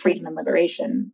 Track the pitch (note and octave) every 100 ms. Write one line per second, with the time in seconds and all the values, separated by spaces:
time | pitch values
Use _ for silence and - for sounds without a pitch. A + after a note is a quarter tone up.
0 | F3+ E3+ D#3+ D#3+ - E3 E3+ - - -
1 | -